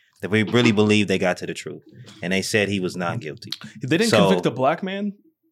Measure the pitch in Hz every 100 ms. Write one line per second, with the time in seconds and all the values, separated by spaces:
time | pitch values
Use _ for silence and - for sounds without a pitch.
0 | _ _ 90 107 92 120 120 104 107 107
1 | 95 95 92 87 85 - - - - -
2 | - - 90 95 - 107 98 101 90 87
3 | 87 98 76 69 - - - - 131 170
4 | 226 110 98 180 180 127 131 175 185 196
5 | 208 - _ _ _